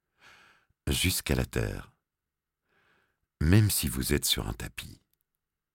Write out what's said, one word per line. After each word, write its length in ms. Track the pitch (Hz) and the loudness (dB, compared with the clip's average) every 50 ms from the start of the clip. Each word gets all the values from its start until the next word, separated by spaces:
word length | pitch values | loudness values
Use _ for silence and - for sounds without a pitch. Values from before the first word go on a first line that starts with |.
| _ _ _ _ - - - - - - _ _ _ _ _ _ _ - | _ _ _ _ -20 -20 -20 -20 -20 -20 _ _ _ _ _ _ _ -2
jusqu'à 480 | 67 62 - 87 - - - - 69 | -2 0 0 0 0 0 0 0 0
la 100 | 64 65 | 0 0
terre, 460 | - - 60 55 50 50 50 - - _ _ _ _ _ _ _ _ _ _ _ _ _ _ _ _ _ _ _ _ _ _ _ _ _ _ _ _ _ - | 0 -2 -2 -2 -2 -4 -8 -12 -16 _ _ _ _ _ _ _ _ _ _ _ _ _ _ _ _ _ _ _ _ _ _ _ _ _ _ _ _ _ -2
même 280 | 76 78 92 110 110 98 | 2 4 6 6 6 4
si 200 | - - - 65 | 2 -2 -2 -4
vous 240 | 64 65 62 65 73 | -4 -4 -2 -2 0
êtes 120 | 69 - | 0 0
sur 220 | - - - 55 53 | -2 -2 -2 -4 -6
un 60 | 52 | -8
tapis. 480 | - - - - - - - - - _ _ _ _ _ _ _ _ _ _ _ _ _ _ | -8 -10 -12 -12 -14 -16 -16 -18 -20 _ _ _ _ _ _ _ _ _ _ _ _ _ _